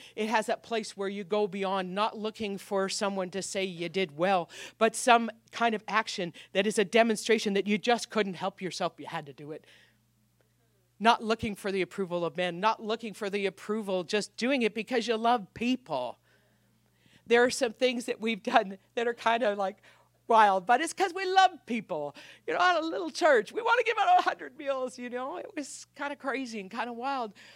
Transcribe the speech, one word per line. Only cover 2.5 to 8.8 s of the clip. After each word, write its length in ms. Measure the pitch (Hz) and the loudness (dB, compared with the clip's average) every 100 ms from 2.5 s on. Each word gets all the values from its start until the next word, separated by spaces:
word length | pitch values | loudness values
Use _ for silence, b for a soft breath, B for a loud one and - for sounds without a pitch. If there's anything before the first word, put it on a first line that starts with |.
| 196 | -6
for 300 | - 196 190 | -2 -2 0
someone 420 | - 202 196 185 | -2 -2 -2 -4
to 120 | 196 | -6
say 220 | 175 196 | -6 -4
you 240 | 190 170 170 | -4 -4 -4
did 280 | 190 180 143 | -2 -2 0
well, 320 | 180 185 165 B B - | 2 2 -2 B B 0
but 160 | 220 | 0
some 360 | - - 233 226 - _ | 2 6 6 6 -8 _
kind 240 | - 233 | -2 0
of 80 | 214 - | 0 -2
action 440 | 208 - - 170 - B | -2 -2 -4 -6 -8 B
that 140 | 190 202 | 0 0
is 120 | 214 | 2
a 60 | |
demonstration 680 | 190 226 233 214 - 220 214 | 2 4 4 2 2 2 2
that 120 | 196 196 | -2 0
you 100 | 208 | 0
just 320 | 240 233 - | 2 0 0
couldn't 260 | 220 202 | -2 -2
help 280 | 165 185 - | -4 -6 -6
yourself. 320 | 180 - | -10 -4